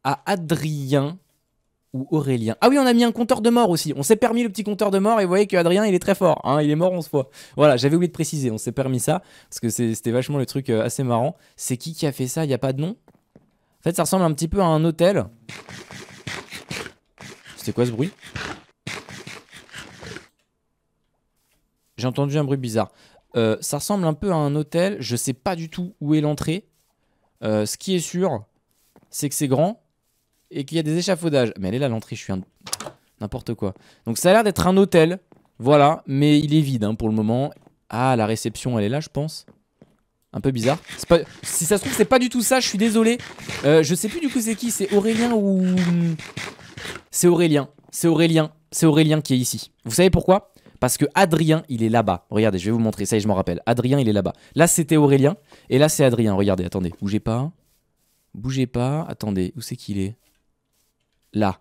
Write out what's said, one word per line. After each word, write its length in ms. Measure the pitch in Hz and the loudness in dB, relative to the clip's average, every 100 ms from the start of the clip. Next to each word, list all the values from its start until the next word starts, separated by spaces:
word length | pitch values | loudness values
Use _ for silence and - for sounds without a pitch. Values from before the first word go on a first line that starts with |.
à 180 | 131 139 - | -4 -4 -4
Adrien 920 | 196 156 165 156 147 135 139 139 185 _ _ _ _ _ _ _ | -4 -2 -2 -2 -6 0 0 0 -8 _ _ _ _ _ _ _
ou 140 | 131 135 | -10 -2
Aurélien. 460 | 156 139 127 110 110 | -2 0 -2 -2 2
Ah 80 | 233 | 4
oui, 100 | 277 | 4
on 60 | 262 | 4
a 60 | |
mis 100 | 233 | 4
un 80 | 240 | 2
compteur 300 | 226 233 233 | 0 0 2
de 100 | 220 | 2
mort 180 | 240 220 | 4 2
aussi. 240 | 165 156 135 | 0 -2 -4
On 60 | |
s'est 140 | 139 214 | 2 2
permis 260 | 240 233 | 4 0
le 80 | 233 | -2
petit 140 | 190 | -4
compteur 260 | 208 196 208 | -6 -2 0
de 80 | 196 | 2
mort 220 | 202 226 | 2 2
et 60 | 185 | 2
vous 40 | |
voyez 160 | 185 202 | 2 2
que 100 | 180 | 2
Adrien, 300 | 170 185 214 | 4 2 2
il 80 | |
est 60 | 180 | 0
très 160 | - 190 | 0 2
fort, 260 | 180 - | 2 2
hein, 160 | - 143 | 0 2
il 80 | 147 | 2
est 40 | 151 | 2
mort 160 | 180 | 0
onze 160 | 180 151 | -2 -4
fois. 220 | 143 127 - - - | -4 -4 -12 -14 4
Voilà, 220 | 147 123 | 4 6
j'avais 180 | 135 165 | 2 2
oublié 120 | 175 | 0
de 60 | |
préciser, 360 | - 156 151 131 | -2 -4 -2 -2
on 80 | 110 | -4
s'est 140 | - | -6
permis 280 | 120 135 127 | -4 -4 -2
ça 220 | - 170 - - _ | -2 -4 -6 -20 _
parce 120 | - | -6
que 100 | 117 | -6
c'est, 240 | 107 117 | -2 -2
c'était 160 | 110 120 | -2 -2
vachement 300 | 120 127 147 | -2 -2 -4
le 80 | 120 | -4
truc, 240 | 139 131 | -6 -2
euh, 120 | 110 | -2
assez 200 | 117 - | -2 -4
marrant. 320 | 127 117 135 - _ _ | -2 0 -2 -6 _ _
C'est 220 | - 123 | -8 -6
qui 160 | 160 | -8
qui 140 | 160 151 | -4 -4
a 40 | |
fait 140 | - 127 | -4 -6
ça ? 200 | - 156 | -4 -4
Il 40 | |
y 40 | 131 | -2
a 20 | |
pas 160 | 135 | -2
de 80 | 135 | -4
nom ? 140 | 160 233 _ _ _ _ | -6 -8 _ _ _ _
En 460 | _ _ _ _ | _ _ _ _
fait, 120 | 165 175 | -4 -2
ça 60 | |
ressemble 220 | 160 190 | 0 2
un 100 | 170 | 0
petit 140 | 147 165 | 0 -2
peu 140 | 196 | 0
à 40 | 175 | 2
un 180 | 156 | 2
hôtel. 420 | 165 160 175 190 95 _ - - - - - - - - - - - - - - - _ _ _ - - - - | 2 2 2 2 -4 _ -20 -20 -18 -20 -20 -20 -20 -16 -14 -14 -14 -20 -14 -14 -14 _ _ _ -20 -20 -20 -12
C'était 160 | - | -8
quoi 120 | 107 123 | -2 -2
ce 60 | |
bruit ? 180 | 113 165 - - - - - _ _ - - - - - - _ - - - - - - - - _ _ _ _ _ _ _ _ _ _ _ _ _ _ _ _ - | -2 -6 -8 -18 -14 -12 -14 _ _ -14 -14 -16 -20 -18 -20 _ -20 -20 -20 -20 -20 -18 -18 -20 _ _ _ _ _ _ _ _ _ _ _ _ _ _ _ _ -6
J'ai 100 | 123 | -4
entendu 280 | 127 143 147 | -2 -2 -2
un 40 | |
bruit 140 | 143 139 | -2 -2
bizarre. 340 | 123 110 98 _ _ _ _ 123 | -2 -2 -4 _ _ _ _ 0
Euh, 220 | 113 110 | 0 0
ça 160 | - 147 | -4 -6
ressemble 280 | - 208 165 | -4 -2 -2
un 80 | |
peu 180 | 151 202 | -2 -2
à 40 | 165 | 0
un 200 | 147 147 | 0 -2
hôtel. 420 | 143 170 190 202 | -2 -2 -2 -2
Je 160 | 117 120 | -6 -4
sais 180 | - | -4
pas 220 | 127 202 170 | -6 -6 -6
du 140 | 165 | -8
tout 240 | - 180 _ | -10 -10 _
où 140 | 147 156 | 0 0
est 60 | |
l'entrée. 460 | 151 147 - 170 _ _ _ _ _ _ _ _ | 0 -2 -4 -6 _ _ _ _ _ _ _ _
Euh, 220 | 107 107 104 | -2 0 -2
ce 120 | - | -6
qui 180 | - 180 | -4 -4
est 40 | |
sûr, 460 | 156 175 185 117 104 _ _ _ _ - _ | -2 -4 -2 -4 -10 _ _ _ _ -20 _
c'est 200 | - 147 | -6 -6
que 60 | - | -2
c'est 120 | 147 | 0
grand 340 | 135 170 226 _ _ _ _ _ _ _ 135 | 2 2 -2 _ _ _ _ _ _ _ -12
et 100 | 135 | -4
qu'il 120 | 160 | -4
y 20 | |
a 40 | |
des 160 | 151 160 | -2 -2
échafaudages. 520 | 180 170 170 139 117 - | 0 -2 0 2 0 -2
Mais 120 | 92 | -4
elle 40 | |
est 60 | 120 | -2
là, 80 | 139 | -2
l'entrée, 260 | 113 - 113 | -4 -8 -14
je 60 | |
suis 100 | - | -6
un... 100 | 95 - _ - - - - _ _ | -6 -8 _ -14 -12 -12 -18 _ _
n'importe 360 | 107 123 - 113 | -10 -10 -8 -6
quoi. 180 | 98 - _ _ - | -6 -8 _ _ -8
Donc 140 | 113 | 0
ça 100 | 139 | 4
a 40 | |
l'air 100 | 214 | 4
d'être 240 | 214 185 175 | 2 0 2
un 100 | 190 | 4
hôtel, 400 | 196 175 160 185 _ _ _ _ | 6 6 4 0 _ _ _ _
voilà, 460 | 117 147 143 165 - | 4 6 6 2 -2
mais 320 | 135 147 147 | 2 4 4
il 140 | 151 | 4
est 80 | 156 | 2
vide, 220 | 143 127 | 2 0
hein, 100 | 104 | -2
pour 160 | 113 110 | -2 -2
le 60 | 110 | 0
moment. 360 | 107 120 143 - _ _ _ | 0 0 -2 -8 _ _ _
Ah, 260 | 113 131 123 | -2 0 2
la 120 | 107 | 0
réception, 500 | 113 117 - 131 117 | -2 -6 -6 -4 -2
elle 80 | 104 | -2
est 40 | |
là, 100 | 139 | -4
je 100 | 160 | -6
pense. 380 | 143 151 - - - _ _ - _ _ _ _ | -8 -8 -10 -20 -20 _ _ -20 _ _ _ _
Un 100 | 117 | -4
peu 100 | 123 | -2
bizarre. 260 | 127 113 160 - - | 0 -2 -2 -6 -16
C'est 120 | - | 2
pas... 100 | 170 - - | 2 2 -12
Si 240 | - - 165 | -8 -4 0
ça 120 | 202 | 0
se 60 | |
trouve, 120 | 269 262 | -2 0
c'est 100 | 208 | 4
pas 140 | 262 | 4
du 100 | 247 | 2
tout 140 | 247 | -2
ça, 160 | 214 262 | 0 0
je 80 | 247 | 0
suis 100 | 190 | 0
désolé. 400 | 226 220 226 240 - - - - 139 | 2 4 2 0 -6 -16 -12 -2 4
Euh, 160 | 156 | 4
je 140 | 143 175 | 4 -2
sais 140 | 214 | -2
plus 100 | 339 | -4
du 100 | 294 | -4
coup 120 | 254 | -2
c'est 140 | 220 220 | -2 -4
qui, 140 | 233 | -4
c'est 240 | - 196 | -4 0
Aurélien 380 | 202 208 220 240 | 2 2 0 0
ou... 320 | 226 196 190 185 185 175 175 170 160 - - - - - - - - _ | 2 2 2 2 2 2 0 0 -4 -10 -14 -14 -16 -20 -16 -14 -16 _
c'est 180 | - 180 | 2 4
Aurélien, 420 | 170 175 143 135 _ _ | 4 4 2 -2 _ _
c'est 180 | - 170 | -2 2
Aurélien, 440 | 156 165 160 156 _ _ | 4 4 2 0 _ _
c'est 160 | - 160 | 2 4
Aurélien 360 | 147 156 156 | 6 4 2
qui 120 | - | 2
est 40 | 131 | 0
ici. 340 | 123 113 - _ 117 | 0 -6 -12 _ -4
Vous 100 | 113 | 2
savez 160 | 185 | 4
pourquoi ? 400 | 175 165 190 _ _ _ _ | 4 2 2 _ _ _ _
Parce 180 | 127 - | -2 0
que 80 | 151 - | -2 2
Adrien, 480 | 190 160 160 156 - | 2 4 4 2 0
il 120 | 120 | -2
est 80 | 113 | 2
là-bas. 360 | 117 101 90 _ | 2 2 -2 _
Regardez, 300 | 104 110 95 | 2 2 2
je 60 | 92 | 0
vais 60 | |
vous 80 | 117 | 0
montrer, 260 | 110 104 101 | 0 -2 0
ça 100 | 110 | 0
y 20 | |
est, 40 | |
je 60 | 104 | 2
m'en 60 | 95 | 0
rappelle. 260 | 95 87 - | 0 -2 -2
Adrien, 340 | 120 123 143 | 0 2 2
il 100 | 117 | 2
est 40 | |
là-bas. 200 | 101 92 - - | 0 -2 -8 -8
Là, 140 | 135 170 | 0 2
c'était 300 | - 156 156 | 2 2 4
Aurélien, 400 | 143 139 139 - _ - _ | 6 4 4 0 _ -20 _
et 80 | 127 | 2
là, 100 | 151 | 2
c'est 160 | - | 4
Adrien. 300 | 135 117 110 | 2 2 0
Regardez, 320 | 95 101 92 87 | 2 0 0 -2
attendez, 260 | 98 87 80 | -4 -6 -6
bougez 220 | 101 104 | -4 -4
pas. 300 | 113 113 147 - _ _ _ _ _ _ _ | -2 -4 -4 -10 _ _ _ _ _ _ _
Bougez 340 | - 123 135 127 | -10 -6 -2 -2
pas, 380 | 120 123 151 170 | -2 -2 -4 -6
attendez, 460 | - 107 95 90 - | -8 -4 -2 -4 -6
où 60 | |
c'est 160 | - 127 | -12 -12
qu'il 220 | - 98 | -8 -6
est ? 180 | 95 113 _ _ _ _ _ _ _ _ _ _ _ | -6 -8 _ _ _ _ _ _ _ _ _ _ _
Là. 280 | 107 104 - | -2 -2 -4